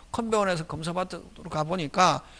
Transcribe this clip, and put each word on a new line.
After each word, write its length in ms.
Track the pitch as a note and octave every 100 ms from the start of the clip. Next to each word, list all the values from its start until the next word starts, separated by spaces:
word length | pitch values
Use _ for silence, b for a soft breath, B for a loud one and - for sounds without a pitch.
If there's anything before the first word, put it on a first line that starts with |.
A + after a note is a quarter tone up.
| B
큰 180 | - A3+
병원에서 360 | G#3+ G3 F3 D#3+
검사받으러 840 | D3 D#3+ F3 F#3 E3+ - - F3
가보니까 720 | D#3 D3+ F#3 D3 - F#3 C#3 B B